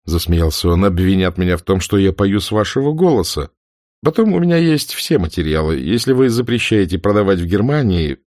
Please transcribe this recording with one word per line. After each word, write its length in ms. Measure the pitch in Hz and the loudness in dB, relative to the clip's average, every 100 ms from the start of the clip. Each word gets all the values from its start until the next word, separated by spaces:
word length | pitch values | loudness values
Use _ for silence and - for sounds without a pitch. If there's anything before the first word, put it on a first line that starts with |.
| - | -4
засмеялся 640 | 82 - 85 82 - 87 | -4 0 0 0 0 0
он, 160 | 85 101 | 2 2
«обвинят 500 | 90 92 95 92 85 | 2 0 2 0 -2
меня 220 | 90 87 | -2 -2
в 40 | |
том, 180 | - 95 | 0 -2
что 180 | - 101 | 0 2
я 160 | 95 | 2
пою 260 | 90 101 101 | 2 0 0
с 100 | - | -2
вашего 440 | 107 104 - 139 | -2 -2 -2 -2
голоса. 560 | 156 185 127 87 - 73 _ _ _ _ _ | 0 2 2 -2 -6 -10 _ _ _ _ _
Потом 300 | - - 220 | -4 0 2
у 80 | 180 | 2
меня 160 | 175 170 | 2 2
есть 380 | 170 151 - | 2 0 -2
все 240 | - - 147 | -8 -2 0
материалы. 580 | 85 - 78 78 78 78 | 0 -2 -2 0 0 -2
Если 380 | 67 113 120 | -2 -2 0
вы 160 | 127 131 | 2 2
запрещаете 680 | 113 120 120 - 110 92 90 | 0 -2 -2 0 0 0 -2
продавать 420 | 101 104 98 95 | 0 2 2 0
в 40 | |
Германии 720 | 85 98 117 151 123 90 76 67 | 0 0 0 0 0 0 -2 -6